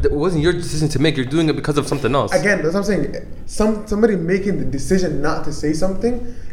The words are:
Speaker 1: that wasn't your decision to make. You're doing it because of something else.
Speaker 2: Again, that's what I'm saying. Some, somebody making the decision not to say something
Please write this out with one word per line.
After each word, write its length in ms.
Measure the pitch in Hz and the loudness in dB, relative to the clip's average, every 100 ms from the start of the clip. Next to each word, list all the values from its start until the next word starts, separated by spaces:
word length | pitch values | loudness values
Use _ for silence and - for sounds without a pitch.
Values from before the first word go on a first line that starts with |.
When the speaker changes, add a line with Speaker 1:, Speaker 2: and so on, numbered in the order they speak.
Speaker 1:
that 80 | 139 | 0
wasn't 300 | 143 175 160 | 2 0 2
your 100 | 165 | 2
decision 340 | 165 - 151 151 | 0 -2 0 0
to 100 | - | 2
make. 180 | 156 127 | 2 2
You're 80 | 123 | 0
doing 240 | 160 156 | 2 2
it 60 | 143 | 0
because 200 | 151 147 | 0 0
of 80 | - | 0
something 260 | 143 117 139 | -2 0 0
else. 160 | 104 | 2
Speaker 2:
Again, 280 | 180 196 185 | 2 2 2
that's 120 | 156 | 0
what 60 | 190 | 0
I'm 20 | 208 | 0
saying. 300 | 175 139 - - - - | 0 -2 -4 -10 -10 -8
Some, 380 | - 214 214 - | 0 0 0 -2
somebody 300 | 208 226 185 | 2 2 2
making 440 | 165 190 202 160 | 0 0 0 0
the 60 | 127 | -2
decision 560 | 139 - 185 165 143 | -2 0 2 2 0
not 220 | 151 156 151 | 0 0 -2
to 60 | |
say 220 | 147 151 | -2 -2
something 600 | 156 190 190 233 240 - - - | 2 0 2 0 -2 -4 -6 -6